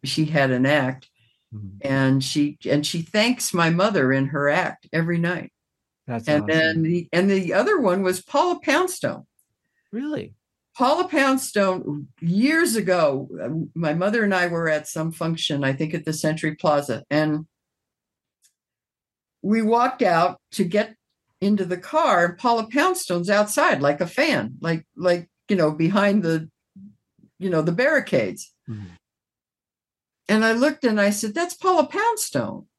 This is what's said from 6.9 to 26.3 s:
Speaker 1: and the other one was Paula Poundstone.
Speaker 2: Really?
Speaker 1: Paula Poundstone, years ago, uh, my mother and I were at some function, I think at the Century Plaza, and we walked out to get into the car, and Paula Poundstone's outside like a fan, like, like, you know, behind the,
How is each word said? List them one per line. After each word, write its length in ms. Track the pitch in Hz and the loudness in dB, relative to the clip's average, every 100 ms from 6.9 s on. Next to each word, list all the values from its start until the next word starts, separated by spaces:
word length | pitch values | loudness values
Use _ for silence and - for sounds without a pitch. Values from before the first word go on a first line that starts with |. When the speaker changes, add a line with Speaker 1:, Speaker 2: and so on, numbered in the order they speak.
| 175 170 | 0 0
Speaker 1:
and 180 | 170 196 | 0 2
the 240 | 190 175 | 2 0
other 240 | 190 254 403 | 0 2 2
one 220 | 220 185 | 2 0
was 180 | 185 185 | 0 -2
Paula 380 | - 285 349 349 | -2 0 2 0
Poundstone. 680 | - 285 359 - 123 - - _ _ _ _ _ _ | 0 0 0 -4 -6 -8 -14 _ _ _ _ _ _
Speaker 2:
Really? 420 | 208 285 302 - - _ _ _ - | -10 -8 -8 -10 -18 _ _ _ -2
Speaker 1:
Paula 300 | 254 311 359 | 0 2 0
Poundstone, 1000 | 294 277 269 - 214 196 185 - 147 143 _ | 2 2 0 -2 0 0 0 -6 -10 -10 _
years 540 | 170 185 262 320 339 | -2 2 2 2 2
ago, 540 | 226 190 180 156 135 - 85 | 0 0 2 2 0 -6 -10
uh, 80 | 98 160 160 - | -6 -4 -6 -4
my 180 | 165 | -2
mother 300 | 156 190 226 | 0 0 0
and 100 | 208 | 2
I 140 | 190 175 | 2 0
were 200 | 170 165 | 0 0
at 200 | 151 147 | -2 -4
some 240 | - 160 | -6 -6
function, 500 | 160 165 165 - 143 | -4 -4 -2 -2 -2
I 100 | 135 | -2
think 220 | 135 156 | -2 -4
at 100 | 165 | -4
the 80 | 156 | -6
Century 440 | 156 156 160 160 151 | -2 -2 -2 -4 -2
Plaza, 480 | 165 147 143 113 - | 0 0 0 -6 -2
and 360 | 147 156 151 156 _ _ _ _ _ _ _ _ _ _ _ _ _ _ _ _ _ _ _ | 0 0 -2 -6 _ _ _ _ _ _ _ _ _ _ _ _ _ _ _ _ _ _ _
we 220 | 185 220 | -2 0
walked 400 | 220 233 247 - | 2 2 2 2
out 380 | 208 165 180 170 _ | 2 4 2 -2 _
to 120 | - | -4
get 320 | 185 170 175 - _ _ _ _ | 0 0 -2 -6 _ _ _ _
into 240 | 190 208 | 0 0
the 120 | 185 180 | 0 -6
car, 480 | - 311 311 190 | -2 0 2 4
and 120 | 175 175 | 2 0
Paula 280 | 247 233 220 | 0 0 0
Poundstone's 640 | 269 349 359 - 175 175 | 0 0 0 -2 -4 0
outside 500 | 208 208 208 330 226 | 2 2 2 2 2
like 200 | 143 147 | 2 0
a 60 | 170 | -2
fan, 460 | - 320 262 110 131 | 0 0 0 -2 -6
like, 240 | 160 165 - - | -4 -4 -6 -4
like, 320 | 180 175 170 _ _ | 0 0 -2 _ _
you 60 | |
know, 160 | 196 156 | 2 2
behind 540 | 151 165 196 202 202 | 2 2 4 4 2
the, 260 | 165 | 2